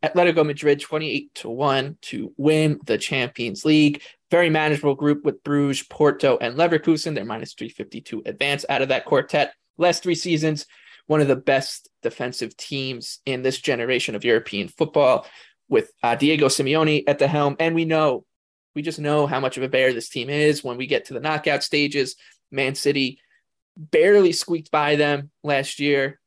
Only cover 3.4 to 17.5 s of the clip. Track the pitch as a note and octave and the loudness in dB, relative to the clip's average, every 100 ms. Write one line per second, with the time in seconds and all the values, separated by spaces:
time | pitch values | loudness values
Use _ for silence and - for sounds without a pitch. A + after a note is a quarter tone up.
3.4 | A#2+ G2 D#3 D3+ D3 D3 - - - F3 | -8 -2 2 4 4 2 -10 -20 0 2
4.4 | F3 D#3 D3+ C#3+ D3 C#3 D3 D3 D3+ - | 4 2 0 0 0 0 0 0 -2 -4
5.4 | D3 C#3+ C#3 C3+ - - D3 D3 C#3 A#2+ | -2 0 0 -2 -6 0 0 2 2 2
6.4 | A#2+ C3 E3+ D#3 D#3+ D#3 E3 C3+ A2 A2 | 0 0 2 2 2 0 -2 -6 -8 -10
7.4 | G#2+ - A2+ - - A2+ - A2 G#2 G#2 | -12 -14 -14 -12 -14 -14 -12 -10 -8 -4
8.4 | C#3 C#3+ - C3 C3+ C3 - C3 C3 D3 | -2 -2 -2 -2 0 -2 0 0 0 0
9.4 | - - _ - F3 E3+ F3+ D#3 F3+ D#3 | -2 -6 _ 0 0 0 -2 -2 0 0
10.4 | D#3+ D3+ - _ - - - D3+ C#3 C3+ | 0 -4 -8 _ -20 -12 -2 2 2 2
11.4 | C#3 C3+ - - - _ A2+ - B2+ B2 | 2 0 0 -12 -18 _ -8 -6 -8 -8
12.4 | A2+ - - C#3 C3 A#2+ - - C#3 B2+ | -10 -10 -10 -8 -6 -8 -12 -10 -6 -4
13.4 | C3 B2+ - A#2+ A#2+ B2 - G#2 A#2+ A#2 | -2 -2 -2 -2 0 -2 -2 -2 2 2
14.4 | - G#2 F2+ - D#3+ D3+ C3 A#2+ - - | 0 -6 -6 -4 0 2 4 2 -2 -20
15.4 | - _ - A#2+ G#2+ _ - A#2 D3 D#3 | -20 _ 0 0 0 _ -2 2 2 4
16.4 | C3+ - C3+ D#3 D#3 D3+ - C#3+ C#3 D3+ | 2 2 0 2 2 2 0 2 2 2
17.4 | C#3+ | 0